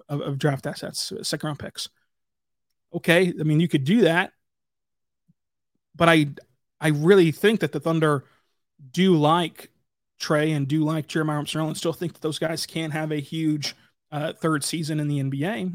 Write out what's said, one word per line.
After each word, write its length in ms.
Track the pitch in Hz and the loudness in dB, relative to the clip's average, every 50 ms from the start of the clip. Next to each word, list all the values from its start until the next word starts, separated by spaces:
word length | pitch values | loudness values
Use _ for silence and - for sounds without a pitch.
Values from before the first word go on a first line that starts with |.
| - _ | -10 _
of, 120 | 143 143 | -8 -6
of 180 | - - 139 135 | -6 -6 -6 0
draft 280 | - 151 139 135 - | 0 0 0 0 -6
assets, 460 | 143 139 - - - - - - - - | -10 -10 -10 -12 -10 -10 -10 -10 -10 -10
uh, 100 | - - | -10 -8
second 260 | - - 151 - 156 | -6 -6 -6 -6 -6
round 100 | 147 - | -8 -8
picks. 300 | - - - - - - - _ _ _ _ _ _ _ _ _ _ _ _ _ _ _ _ _ _ _ - | -10 -14 -12 -12 -12 -14 -14 _ _ _ _ _ _ _ _ _ _ _ _ _ _ _ _ _ _ _ -10
Okay, 400 | 170 - - 165 175 190 180 165 - | -6 0 2 4 4 4 2 0 -2
I 40 | 156 | -2
mean, 180 | 156 151 151 | 0 2 2
you 80 | 170 165 | 2 2
could 160 | - 151 131 | 2 0 2
do 180 | 139 196 240 208 | 2 4 4 4
that, 300 | 160 165 175 190 - - _ _ _ _ _ _ _ _ _ _ _ _ _ _ _ _ _ _ _ _ _ _ _ _ _ _ _ _ _ _ _ _ | 4 4 2 0 -2 -6 _ _ _ _ _ _ _ _ _ _ _ _ _ _ _ _ _ _ _ _ _ _ _ _ _ _ _ _ _ _ _ _
but 140 | - 170 165 | 2 4 6
I, 200 | 165 160 147 143 143 - - _ _ _ _ _ _ _ | 6 6 4 2 -2 -10 -18 _ _ _ _ _ _ _
I 80 | 151 156 | 0 0
really 440 | 151 147 151 170 202 196 170 165 143 | 0 2 4 6 8 8 8 6 2
think 280 | - - 202 226 202 | 2 2 2 2 2
that 120 | - 147 - | -2 -2 -4
the 80 | 156 | -4
Thunder 440 | - 165 165 160 156 151 147 135 - _ _ _ _ _ _ _ _ _ _ _ 143 131 - | -2 0 0 2 2 2 2 0 -2 _ _ _ _ _ _ _ _ _ _ _ -20 -10 -2
do 240 | 175 185 190 180 | 2 4 4 4
like 540 | 156 147 147 165 175 175 156 - - - - _ _ _ _ _ _ _ _ _ _ | 4 4 4 4 2 0 -2 -6 -12 -20 -20 _ _ _ _ _ _ _ _ _ _
Tre 320 | - - 160 151 151 160 156 | -4 -2 0 0 2 0 0
and 160 | 147 139 131 | -2 -2 -2
do 160 | 147 160 156 | 0 0 0
like 240 | 151 160 160 147 - | 0 -2 -4 -6 -4
Jeremiah 280 | - 165 156 156 151 | -4 -4 -2 -2 -2
Robinson 240 | 147 143 - - 156 | -4 -6 -6 -6 -6
Earl 80 | 160 156 | -4 -4
and 80 | - | -6
still 160 | - - 170 156 | -4 -4 -4 -4
think 200 | - 180 160 - | -4 -6 -8 -8
that 100 | - - | -6 -6
those 160 | 156 147 - | -6 -4 -4
guys 260 | 165 160 165 156 - | -4 -4 -4 -6 -8
can 280 | - - 165 165 156 147 | -8 -8 -8 -6 -6 -4
have 180 | 156 156 156 | -6 -4 -4
a 100 | 156 151 | -4 -6
huge, 540 | 139 - - 160 160 156 151 151 135 - - - _ _ _ _ _ _ - | -6 -6 -6 -4 -2 -2 -2 -2 -4 -8 -10 -12 _ _ _ _ _ _ -10
uh, 200 | 147 151 160 - | -8 -6 -8 -8
third 300 | - - 165 156 147 143 | -4 -2 0 0 0 -2
season 380 | - - 160 160 143 160 151 | -4 -6 -6 -6 -4 -4 -2
in 80 | 147 147 | -2 -2
the 100 | 147 143 | -2 -2
N 100 | 135 135 | -2 -2
B 160 | 135 139 147 | -2 -2 -4
A, 240 | 185 226 226 185 185 175 | -4 -4 -4 -6 -6 -6